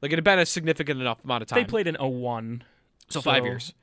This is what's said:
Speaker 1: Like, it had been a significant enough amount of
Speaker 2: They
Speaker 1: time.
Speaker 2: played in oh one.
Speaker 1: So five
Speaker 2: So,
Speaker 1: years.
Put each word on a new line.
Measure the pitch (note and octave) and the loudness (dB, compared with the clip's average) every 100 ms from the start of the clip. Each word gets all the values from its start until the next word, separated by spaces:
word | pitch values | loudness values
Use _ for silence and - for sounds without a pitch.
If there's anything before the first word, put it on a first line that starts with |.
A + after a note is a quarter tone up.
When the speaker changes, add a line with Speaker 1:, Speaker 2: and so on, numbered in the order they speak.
Speaker 1:
Like, | C#3+ | -2
it | D#3+ | 2
had | |
been | D#3+ F#3+ | 4 4
a | E3 | 4
significant | F3+ D#3+ D#3 D3 C3 | 2 0 0 -2 -2
enough | B2+ A2+ | -2 -4
amount | B2+ A#2+ | -2 -2
of | A2 | 0
Speaker 2:
They | B3 | 0
Speaker 1:
time. | A#3+ | 2
Speaker 2:
played | A3+ E3+ | 0 -2
in | D#3 | -2
oh | C3+ | -2
one. | B2 B2 A2+ A2+ A#2+ - _ _ _ - | -2 -4 -4 -6 -10 -12 _ _ _ -8
Speaker 1:
So | D3+ | -4
five | D3 C3+ | 2 2
Speaker 2:
So, | B2 | 2
Speaker 1:
years. | B2 - - | -4 -10 -16